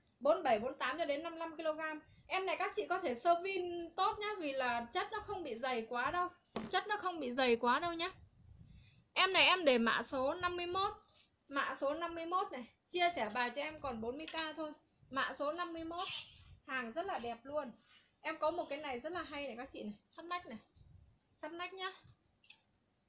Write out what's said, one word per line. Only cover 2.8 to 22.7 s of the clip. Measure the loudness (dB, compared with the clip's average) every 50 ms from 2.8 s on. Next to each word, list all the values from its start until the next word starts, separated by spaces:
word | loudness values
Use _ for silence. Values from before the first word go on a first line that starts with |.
| 0 0
có | 0 0
thể | 0 -2 -2
sơ | 2 4 4 4 4 4
vin | -2 -2 -2 -2 -2 -4 -6 -6 -6 -2
tốt | 2 2 2 2 0
nhá, | -2 -4 -4 -2
vì | -2 -2 0
là | 0 2 2 2 0 -2 -2 -2
chất | -2 -2 -2 -4
nó | -6
không | -4 -4 -4 -4 -4
bị | -4 -4
dày | -2 0 0 0 0 -2 -2
quá | -2 0 0 2
đâu. | 2 2 0 0 -2 -8 _ _ -8 -8 -4 0
Chất | 0 0 0
nó | 0 -2
không | -2 -2 -2 -2 -2
bị | -4 -2 2
dày | 4 6 6 6
quá | 6 6 4 4 4
đâu | 2 0 -2
nhá. | -2 -2 -4 -4 -8 -20 -20 _ -20 -20 -20 -20 -20 -20 -20 -20 -20 -20 -20 -20 -20 -16 _ 2
Em | 4 4 6 6
này | 8 8
em | 8 8 8 8
để | 6 6 8
mã | 6 4 4 2 0
số | -2 -2 0 0 0 0
năm | 2 0 0 0
mươi | 0 -2
mốt. | -2 0 2 2 2 0 -2 -12 _ _ -20 -20 _ _ _ _ -4
Mã | -2 0 0 0 0
số | 0 0 0 0
năm | 0 -2 -4 -4
mươi | -4 -4
mốt | 0 2 0 0 0 -4
này, | -8 -10 -12 _ _ _ -4
chia | 0 4 4 4 4
sẻ | 2 -2 0 0
bài | 0 0 0
cho | 0 -2 -4
em | -4 -6 -6
còn | -6 -4 -4 -4
bốn | -4 -4 -4
mươi | -4 -6
k | -6 -4 -4 -4 -4 -4
thôi. | -4 -6 -6 -8 -12 _ _ _ _ -14 -6
Mã | -2 -2 -2 -2 -2 -2
số | -2 -2 -2
năm | -2 -4 -6 -6
mươi | -8 -8
mốt. | -6 -4 -4 -4 -4 -4 -8 -8 -12 -16 -20 -20 -20 -20 -18 -10
Hàng | -6 -4 -4 -4 -4 -4
rất | -4 -2
là | -2 -2 -2
đẹp | -2 -4 -6 -6 -8
luôn. | -4 -2 -2 -2 -4 -8 -14 _ _ -20 -20 _ _ _ _
Em | -6 -6 -2 2
có | 2 2
một | 2 2 -2 -4
cái | -4 -4
này | -4 -4 -4 -4
rất | -4 -4 -4
là | -4 -4
hay | -4 -6 -6 -6
này | -6 -6
các | -8 -10 -10 -10
chị | -8 -8
này, | -8 -8 -10 _ _ -18
sắt | -14 -8
nách | -6 -6 -6 -6
này. | -8 -14 -14 -14 _ _ -20 -20 -20 -20 -20 -20 -20 _ _ _ _ _ -12 -12
Sắt | -10 -8
nách | -6 -8 -8 -6
nhá. | -6 -6 -6 -6 -8 -18 -20 -20 _ _ _ _ _ _ -20 -20 _ _ _